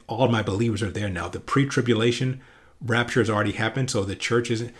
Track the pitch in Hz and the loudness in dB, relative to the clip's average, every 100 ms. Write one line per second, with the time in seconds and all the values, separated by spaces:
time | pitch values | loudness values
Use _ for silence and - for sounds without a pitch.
0 | - 113 127 113 101 98 117 104 104 98 | -8 0 2 2 0 0 0 0 -2 -4
1 | 104 87 85 - - 135 139 - 120 110 | -4 -4 -6 -8 -2 2 2 2 2 2
2 | 117 120 131 127 - - - - 113 117 | 2 0 -2 -4 -12 -20 -20 -10 -2 0
3 | 117 127 110 107 107 - 110 139 127 107 | 2 2 2 2 0 0 -2 -2 -2 -2
4 | 95 92 - 120 120 113 117 - | -2 -4 0 0 0 -2 -4 -12